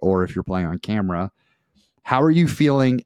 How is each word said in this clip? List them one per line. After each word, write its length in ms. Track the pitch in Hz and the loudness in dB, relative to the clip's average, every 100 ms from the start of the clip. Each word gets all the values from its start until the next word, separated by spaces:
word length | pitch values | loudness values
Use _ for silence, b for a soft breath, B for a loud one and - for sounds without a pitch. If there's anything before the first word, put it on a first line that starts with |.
or 220 | 95 92 | 0 0
if 120 | 90 92 | 0 -4
you're 80 | |
playing 220 | 90 92 85 | -6 -4 -4
on 140 | 85 | -6
camera. 520 | - 107 95 87 95 - _ _ _ _ _ _ | -6 -4 -2 -4 -6 -10 _ _ _ _ _ _
How 180 | - 127 | -2 2
are 100 | 156 | 4
you 160 | 160 160 | 4 2
feeling 560 | 110 147 139 131 127 | 2 2 2 2 0